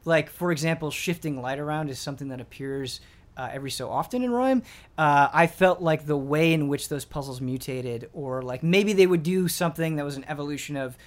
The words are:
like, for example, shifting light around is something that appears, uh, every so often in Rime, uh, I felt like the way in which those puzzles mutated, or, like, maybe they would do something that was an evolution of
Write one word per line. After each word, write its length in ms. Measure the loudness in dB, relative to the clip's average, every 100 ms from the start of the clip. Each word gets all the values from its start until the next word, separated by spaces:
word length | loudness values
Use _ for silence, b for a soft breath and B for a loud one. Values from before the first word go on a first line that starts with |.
like, 240 | 0 2 2
for 240 | -4 -2
example, 380 | 0 0 -2 -4
shifting 500 | -4 -4 -4 -4 -4
light 180 | -4 -4
around 300 | -4 -4 -4
is 100 | -6
something 300 | -8 -8 -10
that 120 | -10
appears, 580 | -12 -10 -6 -6 -6 -10 b b b -12
uh, 120 | -10
every 200 | -8 -8
so 200 | -8 -4
often 320 | -4 -2 -2
in 80 | 0
Rime, 320 | 0 2 2 0 B B 0
uh, 320 | 4 6 6
I 140 | 6 4
felt 340 | 6 4 4
like 260 | 0 0 0
the 100 | -2
way 360 | 0 2 4
in 160 | 4 2
which 200 | -2 -4
those 140 | -6 -6
puzzles 340 | -8 -8 -6
mutated, 680 | -4 -4 -6 -6 -6 -8 -10
or, 300 | -10 -6 -6
like, 200 | -6 -2
maybe 300 | 4 4 4
they 140 | 6 6
would 160 | 6
do 260 | 2 0 0
something 480 | 0 -2 0 -2 -2
that 80 |
was 120 | -4 -6
an 80 | -8
evolution 480 | -8 -6 -6 -6 -6
of 200 | -6 -10